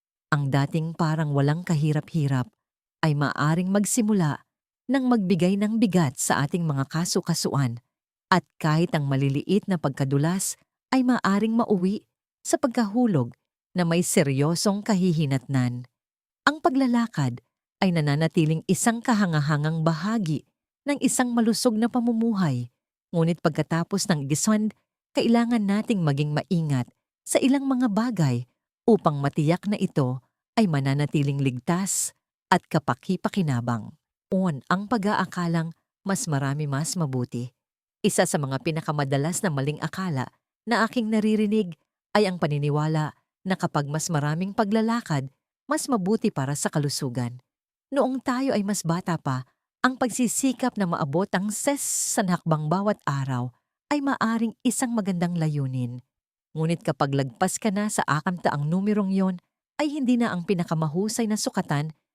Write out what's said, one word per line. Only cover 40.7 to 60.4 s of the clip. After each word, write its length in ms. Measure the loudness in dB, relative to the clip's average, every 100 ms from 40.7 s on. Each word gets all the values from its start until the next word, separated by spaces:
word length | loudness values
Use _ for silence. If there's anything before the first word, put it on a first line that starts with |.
| 0
aking 240 | 0 0 0
naririnig 640 | 0 2 2 2 0 -2 -8 _ _ _
ay 160 | 2 2
ang 80 | 2
paniniwala 800 | 0 0 0 0 0 0 -2 -6 _ _ -4
na 60 | -2
kapag 320 | 0 -2 -2
mas 240 | -4 -2
maraming 400 | -2 0 -2 -2
paglalakad, 800 | 0 2 2 2 -2 -2 -4 -4 -12 _ _
mas 240 | -4 -4 0
mabuti 400 | 0 2 2 2
para 240 | 0 -2
sa 160 | -2 -2
kalusugan. 720 | 0 0 -2 -4 -4 -4 -8 -18 _ _ _ _
Noong 320 | 0 0 0
tayo 320 | -4 -2 0
ay 80 | 0
mas 240 | -2 -2
bata 320 | -2 -2 -2 -4
pa, 320 | -2 -4 -8 _ _ _
ang 160 | -2 0
pagsisikap 800 | -2 0 0 0 -2 0 -2 -2
na 80 |
maabot 400 | -2 -2 0 0 0
ang 160 | -2 -2
ses 320 | -2 -2 -2
sa 400 | -2 -4 -2 0
hakbang 480 | 0 0 0 0 0
bawat 320 | 0 0 -2 -2
araw 400 | -2 -2 -2 -4 -8 _ _ _
ay 160 | -2
maaring 480 | 0 0 0 0 -2 -2
isang 320 | -2 0 0
magandang 400 | 0 -2 0 -2 0
layunin. 640 | 0 0 -2 -2 -4 -6 -16 _ _ _ _
Ngunit 320 | -4 -2 -2
kapag 320 | -4 -2 0 0
lagpas 400 | -2 -2 -2 0
ka 160 | -2
na 160 | -2 -2
sa 160 | -2
akamtaang 640 | 0 -2 -2 -2 -2 -2 0
numerong 400 | 0 0 0 0
yon, 320 | 2 0 -2 -12 _ _ -4
ay 80 | -4
hindi 320 | 0 2 2
na 160 | 0
ang 80 | -2